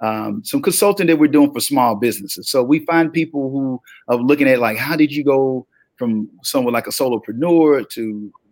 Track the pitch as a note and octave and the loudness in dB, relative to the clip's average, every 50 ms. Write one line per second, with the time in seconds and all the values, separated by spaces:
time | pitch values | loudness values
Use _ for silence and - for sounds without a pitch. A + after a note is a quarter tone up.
0 | A2+ A2 G#2+ G#2+ A2 A2 G2+ A2 - - - C#3+ C#3+ G3 E3+ - G3+ G3+ G3 G3+ | -4 -4 -4 -4 -4 -6 -6 -8 -6 -4 -4 -2 0 0 0 2 2 2 2 2
1 | F3+ E3 D#3+ D3+ D3+ D3 D3 D3 C#3+ C#3+ - A#2 - - C#3 C3 B2 A#2 G#2+ G2+ | 2 2 4 4 4 4 4 4 4 2 0 -2 -6 -2 0 2 2 2 0 0
2 | A#2+ A#2 G2+ - G2 - - - - - - C3 B2 B2+ D3+ D#3 - - E3 E3 | -2 -2 -2 -4 -8 -12 -12 -10 -8 -2 0 0 2 2 0 0 0 0 0 0
3 | E3 D#3 - E3+ D#3+ D#3 - C#3+ C3+ C3 C3+ C3+ C3+ C3 B2+ A#2+ _ - - - | 0 0 0 -4 -4 -4 -4 -6 -4 -4 -4 -4 -4 -4 -4 -6 _ -14 -20 -10
4 | _ - A#2+ A#2+ B2 C3+ D3 D3 C#3 C3 C3 A#2+ A#2+ A2 A2 A2 B2+ C#3+ E3+ D#3 | _ -2 -2 0 2 2 2 4 4 4 4 2 2 0 -2 -2 -4 -2 0 2
5 | D3+ C#3+ C#3+ D3+ C#3 C#3+ C3+ C3+ C3+ C3 C3 B2+ - _ _ _ _ _ _ - | 2 2 0 -2 0 2 2 2 2 0 -2 -4 -8 _ _ _ _ _ _ -6
6 | B2 A#2 A2 G#2+ G#2+ - _ _ - - - C3+ B2 A#2+ A#2+ A#2 - - - - | -4 -2 -2 -2 -4 -6 _ _ -8 -4 -2 -2 0 0 0 -2 -4 -4 -4 -2
7 | C3+ B2+ A#2 G#2+ - - A2+ A#2+ D#3 F3 E3+ E3 D#3 D3+ C#3+ C3 - - - A#2 | -2 -2 -2 -4 -6 -6 -6 -4 0 2 4 4 6 4 4 2 0 -6 -8 -8
8 | A2+ A2 G#2+ G#2 G#2 G2+ _ _ _ _ | -6 -6 -6 -8 -10 -14 _ _ _ _